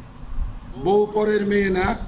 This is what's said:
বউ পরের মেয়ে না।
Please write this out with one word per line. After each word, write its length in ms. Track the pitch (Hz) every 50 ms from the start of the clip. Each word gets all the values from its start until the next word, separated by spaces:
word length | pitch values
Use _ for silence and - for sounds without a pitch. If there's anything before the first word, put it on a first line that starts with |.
| - - - - - - - - - - - - - - - 131 139
বউ 220 | 180 202 208 214 208 -
পরের 320 | 214 214 214 214 208 202
মেয়ে 240 | 202 202 202 196 196
না। 260 | 185 185 190 202 226 - -